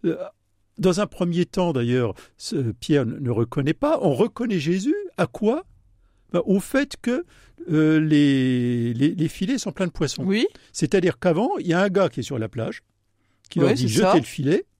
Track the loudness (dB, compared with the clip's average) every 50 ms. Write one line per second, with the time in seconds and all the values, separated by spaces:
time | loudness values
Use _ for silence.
0 | -2 -2 -4 -4 -8 -14 _ _ _ _ _ _ _ _ _ -2 0 0 2 2
1 | -2 -4 -2 -4 -4 -2 0 0 -2 -2 0 -2 -2 0 0 0 0 0 0 0
2 | 0 -2 -4 -8 -16 _ _ _ -12 -6 -4 -4 -2 -4 -4 _ -2 0 2 2
3 | 2 0 -4 -6 -4 -2 0 0 -2 -2 -2 -4 -2 -2 -2 _ 0 0 0 2
4 | 2 0 2 2 0 0 _ -4 -4 -2 -2 -2 0 0 -2 -2 0 -2 -2 -2
5 | -4 -10 _ -4 -4 -4 _ -2 -2 0 0 -2 -4 _ _ _ _ _ _ _
6 | _ _ _ _ _ _ -2 -2 0 2 0 0 0 0 0 0 0 0 -6 -8
7 | -4 -2 -2 -2 -4 _ _ _ _ _ _ _ -6 -2 2 2 4 4 4 4
8 | 4 4 4 4 4 4 4 2 2 2 0 0 0 0 0 0 -2 -2 -2 0
9 | 0 0 0 0 -2 -4 -2 -4 -4 -2 -2 -4 -4 -6 -4 -4 -4 -4 -2 -4
10 | -4 -4 -4 -4 -2 0 0 0 0 -2 _ -8 _ _ _ -4 -4 0 2 2
11 | 2 2 -2 _ 0 0 2 2 0 0 -2 -4 -2 0 2 2 2 2 2 2
12 | 0 0 0 -4 -8 -6 -6 -6 -6 -6 -6 -6 -6 -6 -8 -12 _ _ _ _
13 | _ _ _ _ _ _ _ _ _ -6 0 2 2 4 4 2 0 0 2 4
14 | 4 6 4 4 2 0 -6 -4 -2 0 0 0 -2 _ _